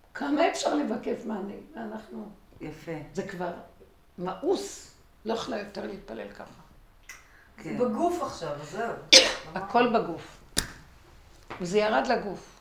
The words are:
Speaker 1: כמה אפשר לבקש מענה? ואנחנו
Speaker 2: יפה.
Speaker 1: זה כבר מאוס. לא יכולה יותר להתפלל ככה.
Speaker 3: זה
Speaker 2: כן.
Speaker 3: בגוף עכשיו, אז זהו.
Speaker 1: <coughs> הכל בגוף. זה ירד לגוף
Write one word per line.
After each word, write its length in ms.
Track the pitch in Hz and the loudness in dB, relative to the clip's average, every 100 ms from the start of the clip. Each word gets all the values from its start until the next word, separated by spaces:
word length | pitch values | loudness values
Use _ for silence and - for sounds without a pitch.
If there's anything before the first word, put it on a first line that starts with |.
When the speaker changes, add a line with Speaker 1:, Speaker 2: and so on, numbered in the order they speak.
| - | -18
Speaker 1:
כמה 340 | - 285 302 349 | -6 0 4 4
אפשר 280 | - - 294 | 4 2 2
לבקש 500 | 226 240 262 220 226 | 2 -2 -2 -4 -4
מענה? 280 | 208 202 208 - - | -6 -6 -10 -12 -12
ואנחנו 540 | 214 214 - 226 208 - - - | -10 -10 -10 -12 -12 -16 -20 -12
Speaker 2:
יפה. 300 | 151 151 - 156 135 | -12 -10 -8 -8 -6
Speaker 1:
זה 100 | 190 | -6
כבר 280 | 185 175 180 175 - - - - - - | -6 -6 -6 -6 -12 -20 -20 -20 -20 -8
מאוס. 720 | 180 185 302 370 - - - - - - 214 | -6 -2 2 2 0 -12 -18 -20 -20 -10 -4
לא 80 | |
יכולה 260 | 226 - 214 | -2 -2 -4
יותר 260 | 202 - 208 | -6 -8 -8
להתפלל 400 | 196 - 113 - | -10 -10 -10 -10
ככה. 120 | - - - - - - - - - - - - - | -12 -16 -18 -20 -20 -20 -20 -20 -20 -20 -20 -20 -12
Speaker 3:
זה 60 | - | -6
Speaker 2:
כן. 80 | 220 | 0
Speaker 3:
בגוף 440 | 240 233 339 349 | 2 4 2 2
עכשיו, 280 | 285 - 160 143 | -2 -4 -6 -6
אז 80 | - | -6
זהו. 220 | 196 233 - - - - | -4 -4 -4 8 10 10
Speaker 1:
<coughs> 280 | - - - | 2 -6 -6
הכל 380 | 190 233 247 | 2 4 6
בגוף. 440 | 220 170 156 - - - - - - - - - - - - - - | 4 2 -4 -10 -18 -4 -4 -4 -8 -20 -20 -20 -20 -20 -20 -14 -8
זה 160 | 175 208 | 0 4
ירד 300 | 214 247 247 | 4 4 4
לגוף 520 | 220 196 175 - - | 2 0 -8 -12 -18